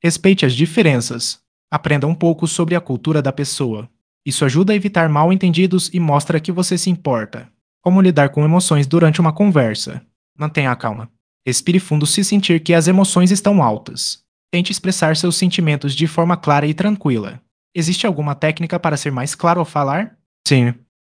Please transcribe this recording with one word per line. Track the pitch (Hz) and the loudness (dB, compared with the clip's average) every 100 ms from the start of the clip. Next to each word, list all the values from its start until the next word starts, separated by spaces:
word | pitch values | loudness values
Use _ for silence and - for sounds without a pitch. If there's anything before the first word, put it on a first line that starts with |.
Respeite | 170 160 196 196 135 | -2 2 2 4 2
as | |
diferenças. | 123 160 - 185 131 117 117 - - _ _ _ | 0 0 2 2 2 -2 -8 -8 -10 _ _ _
Aprenda | 151 - 147 139 | -6 -2 0 0
um | 170 | 0
pouco | 170 160 165 | 0 0 -2
sobre | - 165 175 | -2 -2 -2
a | |
cultura | 175 127 - 156 | -4 -6 -2 -2
da | 135 | -2
pessoa. | 131 139 - 131 107 117 _ _ _ - | -4 -6 -4 -6 -6 -10 _ _ _ -8
Isso | 131 | -2
ajuda | 143 139 190 | 0 2 2
a | 208 | 0
evitar | 202 190 165 | 0 0 0
mal-entendidos | 147 165 190 185 165 185 180 - | 2 2 2 2 2 2 0 -2
e | 180 | -2
mostra | 165 143 143 160 | 0 0 0 -4
que | 160 | -2
você | 175 180 180 | -4 -2 -2
se | 185 | -2
importa. | 175 147 120 107 113 120 _ _ _ | -2 -2 -4 -4 -12 -20 _ _ _
Como | 180 190 | 2 4
lidar | 185 151 139 | 4 4 2
com | 151 | 2
emoções | 151 170 180 151 135 | 2 2 2 0 2
durante | 165 165 156 | 4 4 4
uma | 165 | 0
conversa? | 156 208 156 117 107 - - _ _ _ _ | 2 2 4 2 -2 -8 -12 _ _ _ _
Mantenha | 151 151 135 | -6 -2 -2
a | 123 | -2
calma. | 117 107 113 _ _ _ - | -6 -8 -14 _ _ _ -6
Respire | 127 - 180 | -4 0 0
fundo | - 151 147 | 0 -2 0
se | - 196 | -2 0
sentir | 202 190 165 | 0 2 0
que | 160 | 2
as | 170 160 | 2 4
emoções | 185 190 180 180 | 2 2 4 2
estão | 196 202 202 | 2 2 2
altas. | 127 107 - - - - _ _ _ | 2 -2 -8 -10 -10 -10 _ _ _
Tente | 175 180 | -4 -4
expressar | 196 185 185 160 156 | -4 -4 -2 0 0
seus | 180 165 | -2 0
sentimentos | 185 - 160 143 143 135 | 0 0 -2 -2 -4 -2
de | 160 | -2
forma | - 170 170 | 0 0 0
clara | - 147 147 | 2 0 0
e | |
tranquila. | 156 196 202 147 117 101 120 _ _ _ | -2 -2 -2 -2 -2 -4 -14 _ _ _
Existe | 175 160 185 - | -4 -2 -2 -2
alguma | 151 147 139 | -2 -4 -2
técnica | 156 156 165 175 | -2 -2 -4 -2
para | 175 147 | -2 -2
ser | 147 | -4
mais | 127 135 | -4 -6
claro | - 170 175 | -2 0 0
ao | 156 | -2
falar? | 156 139 151 220 _ _ _ - | -2 -2 -2 -6 _ _ _ 2
Sim. | 135 120 120 _ _ | 4 2 -2 _ _